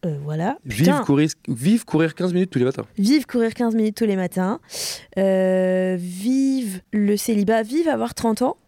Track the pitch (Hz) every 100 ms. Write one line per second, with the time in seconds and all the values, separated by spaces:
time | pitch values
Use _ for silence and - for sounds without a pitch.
0 | 180 147 147 156 180 294 131 104 160 285
1 | 233 143 156 - - 117 139 226 - 156
2 | 160 - 180 175 190 139 123 135 110 -
3 | 196 294 240 247 226 220 240 220 214 208
4 | 226 190 180 185 185 226 _ - - -
5 | - - 190 190 185 185 185 185 185 185
6 | 180 180 208 262 269 269 226 185 - 214
7 | 202 208 - 214 202 220 220 285 330 247
8 | 233 - 226 220 254 -